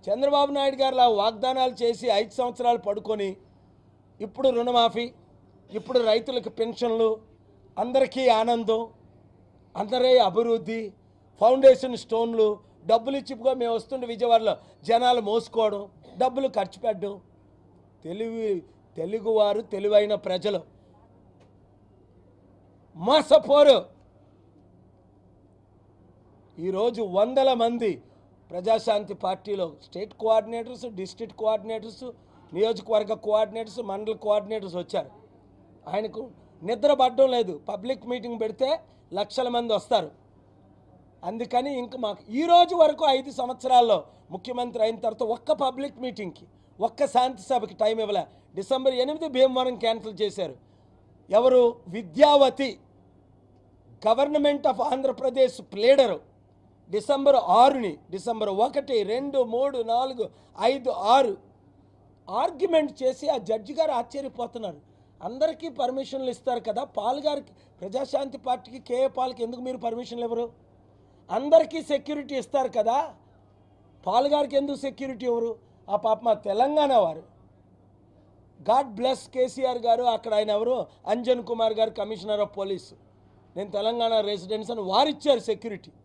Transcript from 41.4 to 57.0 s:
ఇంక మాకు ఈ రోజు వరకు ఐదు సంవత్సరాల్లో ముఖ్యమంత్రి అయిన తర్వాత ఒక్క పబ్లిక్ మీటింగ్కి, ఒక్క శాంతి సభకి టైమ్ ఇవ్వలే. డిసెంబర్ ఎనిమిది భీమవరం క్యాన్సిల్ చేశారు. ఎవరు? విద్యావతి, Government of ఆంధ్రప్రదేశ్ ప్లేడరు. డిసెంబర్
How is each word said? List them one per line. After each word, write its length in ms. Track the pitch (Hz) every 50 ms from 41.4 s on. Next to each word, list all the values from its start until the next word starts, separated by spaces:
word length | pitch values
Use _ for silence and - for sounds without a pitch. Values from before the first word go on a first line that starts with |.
| 240 - 247 240 180 190 185
ఇంక 180 | 254 240 220 -
మాకు 360 | 262 240 208 196 - - -
ఈ 120 | 214 269 320
రోజు 300 | 339 339 349 349 339 359
వరకు 300 | 349 320 302 294 247 320
ఐదు 260 | 294 269 262 262 277
సంవత్సరాల్లో 720 | 240 254 247 240 254 247 - 262 254 247 240 226 208 - - - _ _ _ _
ముఖ్యమంత్రి 520 | 160 185 - 247 247 247 247 247 196 233 214
అయిన 120 | 226 226
తర్వాత 280 | - - 226 220 - 240
ఒక్క 280 | 214 233 233 - -
పబ్లిక్ 480 | 311 - 277 262 254 254 277 285 - 226
మీటింగ్కి, 460 | 247 247 190 - 208 175 - - - - _ _ _ _ _ -
ఒక్క 240 | 196 233 - - 294
శాంతి 360 | - - 247 254 262 262 190
సభకి 320 | 185 - 262 240 214 - 185
టైమ్ 260 | - 220 214 226 226
ఇవ్వలే. 260 | 220 202 208 185 151 - _ _ _ _ _
డిసెంబర్ 380 | 175 196 - 269 262 262 269 262
ఎనిమిది 340 | 247 254 277 302 311 330
భీమవరం 480 | 311 254 254 262 262 254 254 254 254 247
క్యాన్సిల్ 460 | 185 214 226 226 226 - 220 208 175
చేశారు. 340 | 214 202 - 202 180 147 131 - _ _ _ _ _ _ _ _ _ _ _ _ _ -
ఎవరు? 460 | 190 214 240 262 254 247 240 233 233 - -
విద్యావతి, 920 | 180 170 220 214 170 156 240 - 285 294 285 277 254 - - 277 247 196 - _ _ _ _ _ _ _ _ _ _ _ _ _ _ _ _ _ _ _ _ _ - - - -
Government 680 | 214 226 254 285 285 302 302 285 294 294 277 285 254 247
of 80 | 190
ఆంధ్రప్రదేశ్ 800 | 240 - 254 262 269 262 233 - 262 262 247 269 262 254 254 - 180 _ -
ప్లేడరు. 480 | 196 214 247 277 277 262 220 175 147 - _ _ _ _ _ _ _ _ _ _ _ _ -
డిసెంబర్ 460 | 170 -